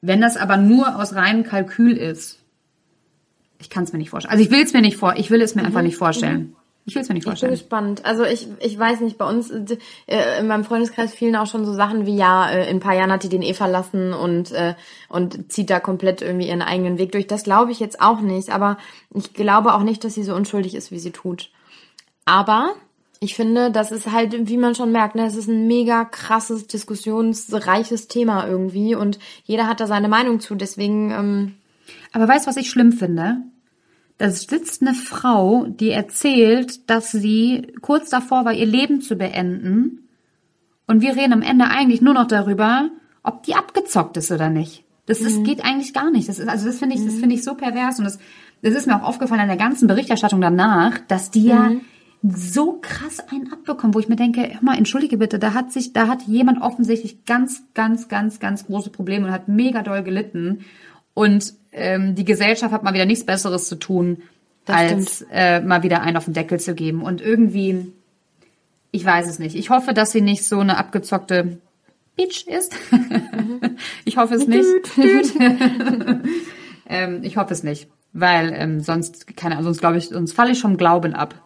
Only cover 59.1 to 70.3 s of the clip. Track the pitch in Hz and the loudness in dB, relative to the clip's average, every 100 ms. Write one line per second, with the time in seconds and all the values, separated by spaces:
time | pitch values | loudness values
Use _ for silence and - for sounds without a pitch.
59.1 | 202 196 185 185 208 254 233 208 196 185 | -2 -2 -4 0 2 2 0 -4 -6 -4
60.1 | 190 - 175 170 202 - - - - _ | -4 -4 -6 -4 -4 -8 -20 -20 -20 _
61.1 | - 214 202 202 - _ - 180 190 196 | 2 4 4 2 -14 _ -8 -2 0 0
62.1 | 185 190 214 202 226 233 214 196 190 185 | -2 2 2 4 2 0 -2 -2 0 2
63.1 | 233 - 190 196 180 175 165 - 185 175 | 2 0 -2 -2 -4 -4 -10 -2 0 0
64.1 | 170 - _ _ _ - 175 170 196 185 | -2 -8 _ _ _ 0 2 2 2 -2
65.1 | - - - 180 175 180 180 170 170 160 | -6 -8 0 2 2 2 2 2 0 0
66.1 | 170 165 160 160 180 175 170 160 160 165 | -2 -2 -6 -2 -4 -4 -4 -4 -4 -4
67.1 | 180 214 226 220 190 190 185 180 - _ | -4 0 4 4 4 0 -2 -4 -16 _
68.1 | _ _ _ _ _ _ _ _ 202 180 | _ _ _ _ _ _ _ _ -4 2
69.1 | 175 170 160 160 160 - 254 254 214 214 | 2 0 -6 -8 -6 2 2 2 0 2
70.1 | 226 202 | 2 2